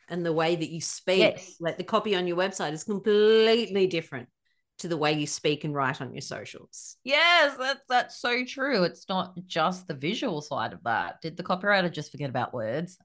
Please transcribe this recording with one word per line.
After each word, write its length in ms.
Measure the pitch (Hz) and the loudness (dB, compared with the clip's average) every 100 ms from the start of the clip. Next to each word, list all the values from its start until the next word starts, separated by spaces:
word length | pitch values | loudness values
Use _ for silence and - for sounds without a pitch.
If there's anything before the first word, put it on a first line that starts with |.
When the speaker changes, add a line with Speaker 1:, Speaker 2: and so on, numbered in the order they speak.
| - | -10
Speaker 1:
and 200 | 175 170 | -4 -2
the 80 | |
way 200 | 160 160 | 2 2
that 140 | 170 151 | 2 -2
you 140 | 165 | -6
speak, 380 | - - - 190 | -6 -6 0 4
Speaker 2:
Yes. 360 | 214 - - - | 4 2 -12 -6
Speaker 1:
like, 180 | 165 - | -6 -6
the 40 | |
copy 320 | 180 220 214 | -2 0 2
on 120 | 185 180 | 0 0
your 100 | 170 | 0
website 380 | 190 190 160 | 0 -2 -4
is 100 | 156 | -4
completely 1000 | - 202 214 208 214 220 220 233 208 196 185 | -4 -4 2 4 6 6 6 4 2 2 2
different 420 | 175 160 131 - _ _ _ _ - | 0 -4 -10 -12 _ _ _ _ -12
to 80 | 175 | -6
the 100 | 165 | 0
way 160 | 151 | 2
you 120 | 156 147 | 2 -2
speak 380 | - 156 147 | -2 0 0
and 100 | 156 | -2
write 280 | 143 131 135 | 0 -2 -2
on 100 | 131 | -8
your 80 | - | -10
socials. 800 | - - 104 - - - - - | -10 -10 -12 -16 -18 -18 -18 -12
Speaker 2:
Yes, 520 | 254 285 339 349 285 254 | 0 2 6 6 4 2
that's, 240 | 262 269 - | -4 -4 0
that's 320 | 247 - - | 0 0 -4
so 240 | 247 247 | -2 -2
true. 380 | 254 277 269 233 | -2 -4 0 2
It's 260 | 170 175 - | 2 0 -4
not 260 | 185 - - - | -4 -4 -8 -6
just 420 | 170 160 185 - | 0 0 0 -8
the 60 | |
visual 480 | 139 143 247 269 151 | -4 -2 -2 -2 -4
side 320 | 147 127 113 | -4 -4 -4
of 80 | 98 | -4
that. 380 | 120 110 87 - | -2 -2 -2 -6
Did 160 | 160 165 | -12 -8
the 40 | |
copywriter 480 | 180 180 202 202 175 | -4 -2 2 2 2
just 200 | 156 147 | -4 -10
forget 180 | 135 143 | -6 -4
about 240 | 123 117 | -2 -2
words? 460 | 123 110 139 170 - | -4 -4 -4 -6 -10